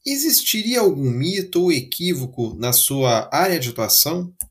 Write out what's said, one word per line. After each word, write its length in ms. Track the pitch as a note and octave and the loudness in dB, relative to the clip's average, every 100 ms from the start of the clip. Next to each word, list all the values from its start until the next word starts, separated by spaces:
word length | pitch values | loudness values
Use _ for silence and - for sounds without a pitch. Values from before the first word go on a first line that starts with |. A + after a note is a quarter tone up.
| - | -6
existiria 760 | C#4 D4+ - - A3 A3 B3 | -2 0 0 0 -2 0 2
algum 300 | G3+ C#3+ C3 | 4 2 0
mito 540 | A#2+ D#3 G3 F#3 F3 | 0 -2 -2 -2 0
ou 80 | F3+ | 2
equívoco 840 | D3 B2+ - F3 D#3 B2+ - A2+ E2+ | 2 -2 -4 -2 -2 -4 -4 -6 -4
na 140 | B2 | -2
sua 560 | B2 - C#3 C3 A2+ - | 0 0 2 2 2 0
área 280 | D3 F#3 E3+ | 0 2 0
de 100 | B2 | -4
atuação? 640 | A#2 A2 - D3 F3 F3+ - - | -4 0 2 2 -2 -6 -10 -6